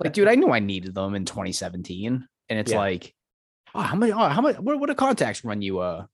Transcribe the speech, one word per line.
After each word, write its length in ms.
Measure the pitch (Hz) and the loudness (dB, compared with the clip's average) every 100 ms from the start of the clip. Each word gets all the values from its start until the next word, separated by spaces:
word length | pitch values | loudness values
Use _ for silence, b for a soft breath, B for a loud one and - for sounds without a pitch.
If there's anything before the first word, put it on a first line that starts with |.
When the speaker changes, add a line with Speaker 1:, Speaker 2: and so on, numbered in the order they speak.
Speaker 1:
Like, 120 | 160 | -4
dude, 160 | 208 202 | 4 6
I 60 | 247 | 6
knew 140 | 381 | 6
I 80 | 120 | 4
needed 340 | 101 92 92 | 0 -4 -6
them 200 | 95 98 | -4 -4
in 100 | 101 | -2
twenty 280 | 92 101 98 | -4 -6 -6
seventeen. 760 | 90 92 90 87 92 110 127 127 _ - | -6 -6 -8 -10 -6 -4 -4 -6 _ -6
And 100 | 110 | -2
it's 140 | 104 | 0
Speaker 2:
Yeah. 60 | 107 | 2
Speaker 1:
like, 360 | 98 90 - _ _ _ _ _ _ | 0 -2 -8 _ _ _ _ _ _
"Oh, 60 | - | -4
how 160 | 190 185 | -2 2
much, 140 | 233 | 2
oh, 180 | 214 196 | 4 2
how 120 | 151 | 4
much, 180 | 254 220 | 2 2
what, 200 | 208 294 | -2 -2
what 80 | 285 | -2
do 60 | |
contacts 500 | 285 269 254 123 104 | 0 2 2 0 -2
run 180 | 117 104 | -6 -4
you, 160 | 98 92 | -2 -2
uh, 260 | 90 82 98 | -2 -4 -10